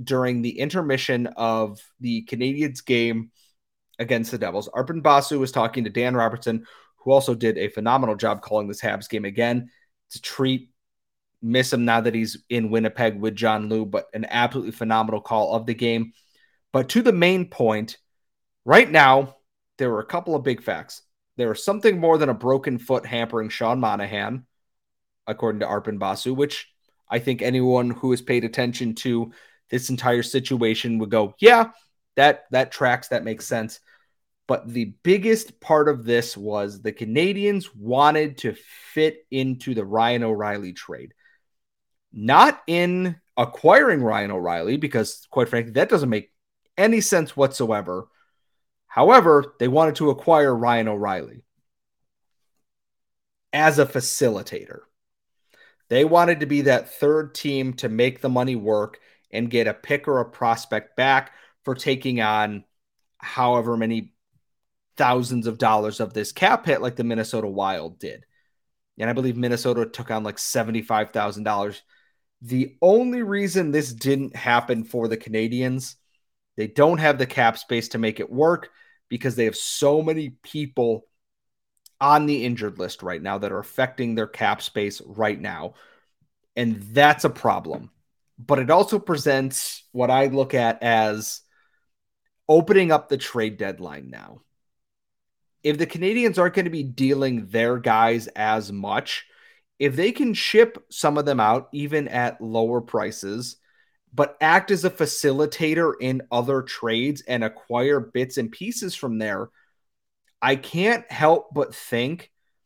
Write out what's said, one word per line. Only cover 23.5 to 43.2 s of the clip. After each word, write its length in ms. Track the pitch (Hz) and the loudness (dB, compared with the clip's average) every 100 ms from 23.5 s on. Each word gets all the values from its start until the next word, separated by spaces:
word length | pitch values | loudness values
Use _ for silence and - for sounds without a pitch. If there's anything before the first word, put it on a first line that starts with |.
| - 113 127 | -2 -2 0
Monahan, 640 | 113 101 101 104 104 127 - _ _ _ _ _ _ _ - | 0 -2 -4 -6 -6 -8 -12 _ _ _ _ _ _ _ -10
according 340 | 107 117 107 | -4 -4 -2
to 60 | 101 | -4
Arpon 320 | 104 107 104 | -4 -4 -4
Basu, 360 | 98 98 123 | -4 -4 -4
which 360 | 131 143 - - _ _ _ - | -2 -2 -4 -16 _ _ _ -6
I 100 | 120 | -4
think 220 | 127 123 | -2 -2
anyone 480 | 120 127 127 123 123 | 0 2 2 2 0
who 220 | 120 131 | -2 -2
has 100 | 123 | -2
paid 240 | - 123 | 0 -2
attention 500 | 113 123 123 120 120 113 | -2 -2 -4 -4 -6 -6
to 360 | 131 117 117 - _ _ _ | -4 -2 -4 -10 _ _ _
this 180 | 123 123 | -6 -4
entire 340 | 127 131 120 | -2 0 0
situation 760 | 113 135 127 131 113 110 120 113 | 0 -4 -2 0 0 0 -2 -2
would 100 | 107 | 0
go, 260 | 110 104 - | 0 0 6
"Yeah, 320 | 208 233 226 - _ _ _ - | 8 8 4 -6 _ _ _ 4
that, 280 | 147 139 - | 4 4 0
that 200 | 131 127 | -2 -2
tracks, 380 | - 127 123 - | 0 0 0 -2
that 160 | 120 | -4
makes 220 | 113 110 - | -4 -10 -6
sense." 340 | 120 110 - _ _ _ _ _ _ - | -6 -6 -10 _ _ _ _ _ _ -4
But 220 | 127 117 | -4 -4
the 240 | 120 107 - | -6 -6 -2
biggest 560 | 170 196 220 220 - - | 2 2 2 0 -2 -10
part 280 | - 156 151 | 2 4 4
of 160 | 131 | 0
this 320 | 117 120 117 98 | 0 0 0 -8
was 460 | 104 104 101 98 | -6 -4 -4 -6
the 100 | 110 | -10
Canadiens 840 | - 110 127 180 202 202 202 - | -8 -4 0 0 0 -2 -2 -6
wanted 640 | 107 107 127 147 156 151 135 | -12 -2 4 4 4 0 -6
to 160 | 120 - - - - | -8 -8 -14 -20 -8
fit 320 | 156 156 156 - | 0 0 -2 -8
into 420 | 135 131 127 135 | -4 -2 -4 -6
the 140 | 113 98 | -6 -2
Ryan 380 | 110 117 120 | 0 2 0
O'Reilly 500 | 113 104 104 104 92 | -2 -2 -4 -6 -8
trade. 400 | 87 - 69 65 _ _ _ _ _ _ _ _ _ _ | -14 -16 -16 -18 _ _ _ _ _ _ _ _ _ _
Not 480 | 107 110 151 208 185 - | -6 2 6 6 4 -2
in 540 | 170 175 180 185 165 | 0 2 0 -2 -6